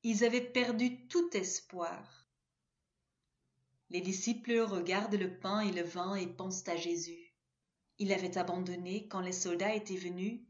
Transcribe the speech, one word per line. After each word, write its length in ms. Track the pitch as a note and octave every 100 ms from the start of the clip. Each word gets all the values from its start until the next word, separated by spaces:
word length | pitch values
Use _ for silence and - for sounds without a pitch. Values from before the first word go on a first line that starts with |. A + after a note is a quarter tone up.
Ils 220 | A3+ G#3+
avaient 160 | A#3 A#3+
perdu 680 | A#3+ B3+ B3 A3 B3 - -
tout 200 | F4 E4+ G3+
espoir. 920 | F#3 - - F3+ E3+ F3 - - _ _ _ _ _ _ _ _ _ _ _ _ _ _ _ _ _
Les 100 | F3
disciples 600 | F#3 F#3 A#3 A#3 A#3+ A#3
regardent 560 | A3 F#3 F3 F#3+ G#3+ G3+
le 200 | F#3 -
pain 240 | - G#3+
et 120 | G#3
le 100 | F3
vin 320 | E3+ F3+ F#3
et 140 | G3 E3+
pensent 400 | F3 F#3 F#3 -
à 80 | E3+
Jésus. 580 | E3+ E3+ E3 - - _ _ _ _ _ _ _
Il 140 | G3+
avait 260 | F#3+ F3+ F#3
abandonné 680 | F3 F3+ F3+ F3+ F3+ G#3 G#3+
quand 120 | F#3+
les 120 | F3+
soldats 420 | F3+ F#3 E3+ G3
étaient 220 | A3 G#3+ F#3
venus 440 | F3+ F3+ G3+ A#3